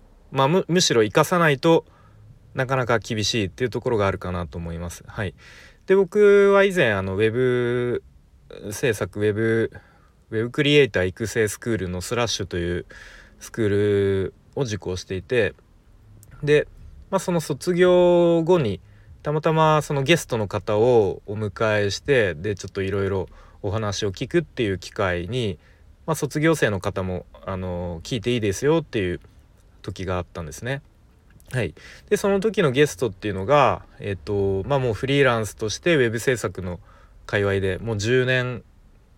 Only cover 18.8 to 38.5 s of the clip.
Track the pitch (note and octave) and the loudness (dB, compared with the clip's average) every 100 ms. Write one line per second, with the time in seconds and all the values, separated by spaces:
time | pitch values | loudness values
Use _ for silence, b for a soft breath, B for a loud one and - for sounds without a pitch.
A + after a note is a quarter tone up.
18.8 | - b b b - D3+ D#3+ D#3+ D#3 D3+ | -10 b b b -6 -2 0 4 4 4
19.8 | C#3+ C#3+ C3+ E3 - A#2 G2+ G#2+ - G#2+ | 0 -2 2 2 0 -4 -2 -4 -2 2
20.8 | A#2+ A#2+ G2 - - G2+ G#2+ - A2 G#2 | 4 4 4 0 -8 -6 -6 -2 0 0
21.8 | G#2 - - C3+ G2+ D2+ G2+ G2+ G2 - | 0 -4 0 2 2 -2 -6 -8 -8 -6
22.8 | F#2+ G2 G2 G2 F2 b b b G#2 G#2+ | -4 -2 -2 -2 -6 b b b -6 -4
23.8 | G#2+ G2 G#2 F#2+ B2 E3+ D3+ - A2+ F#2 | -4 -4 -4 -4 -2 -2 -2 -2 -2 -4
24.8 | - - G2 F2 F2+ B2+ A2 F2 b b | -6 -4 -2 -2 -4 -4 -4 -6 b b
25.8 | b - - D#3 D3 D#3 D#3 D#3+ B2+ G2 | b -12 -6 -4 -4 0 2 4 2 0
26.8 | G2+ G2 F#2 F2+ - - - F#2 F#2 F2 | -4 -4 -4 -6 -10 -16 -10 -8 -6 -6
27.8 | F2+ E2+ D#2+ A#2+ A2+ A#2+ G#2 F#2 C#3 E3 | -8 -10 -8 -6 -2 -2 -2 0 0 0
28.8 | D3+ A2+ F#2 E2+ - - - _ _ _ | 0 -4 -4 -6 -10 -20 -20 _ _ _
29.8 | - F#2 F#2 F2+ F2 - E2 - A#2 C#3 | -12 -8 -6 -6 -6 -10 -12 -10 -8 -8
30.8 | - _ _ _ _ - - B2+ F#2+ - | -10 _ _ _ _ -20 -8 -4 -4 -6
31.8 | B B B G#3 G#3 G3 G#3+ G#3 D#3+ B2+ | B B B 0 2 0 0 0 2 4
32.8 | D3 - A#2 F#2+ G#2+ F#2+ G2+ C#3+ B2 F2 | 2 2 -6 -4 -6 -4 2 4 4 2
33.8 | - - G2+ G2 - G2+ G2 F#2+ G2 C#3 | -6 -12 -8 -8 -4 -2 0 -2 -2 0
34.8 | C3 G#2 C3 C#3+ C3 A#2 G#2+ - A2 - | 0 0 2 4 4 2 -2 -6 -8 -2
35.8 | C3+ C3+ A#2+ A2+ - B2 A2+ F2+ F#2 E2+ | 2 2 2 0 -2 -2 -2 -6 -10 -10
36.8 | - b b b - G#2 G2+ G2 F#2+ F2+ | -14 b b b -4 0 0 0 -2 -4
37.8 | A2 A2 G#2 B2+ B2+ B2+ B2 | -4 -4 0 2 2 0 -2